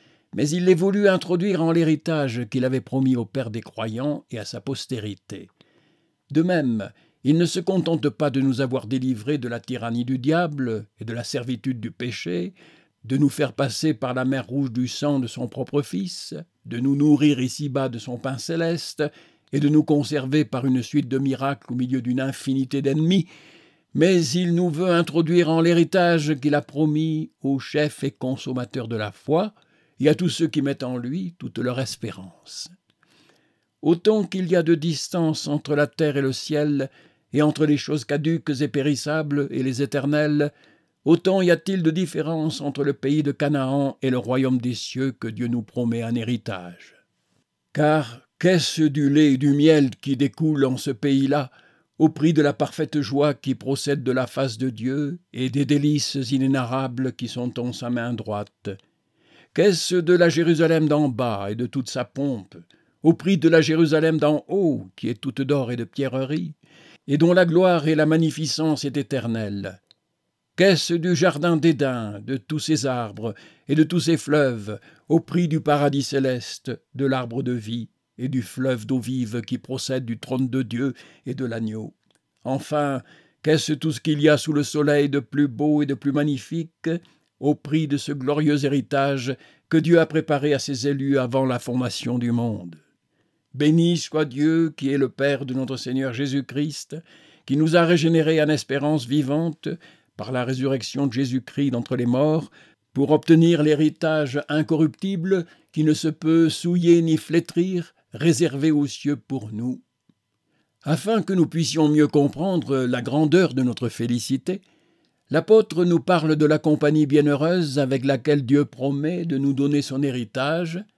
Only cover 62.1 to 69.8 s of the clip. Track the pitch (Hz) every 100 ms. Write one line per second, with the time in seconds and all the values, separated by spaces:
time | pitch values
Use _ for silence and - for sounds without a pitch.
62.1 | - 139 123 92 85 82 _ _ _ 156
63.1 | 165 175 196 160 160 147 160 165 156 160
64.1 | 160 147 151 - 190 180 123 95 - 117
65.1 | 120 - 135 135 143 120 120 117 - 135
66.1 | 127 135 156 170 - _ _ - - -
67.1 | 143 170 180 175 165 185 175 151 156 151
68.1 | 160 160 143 156 - 156 147 147 139 139
69.1 | 135 117 113 104 101 98 95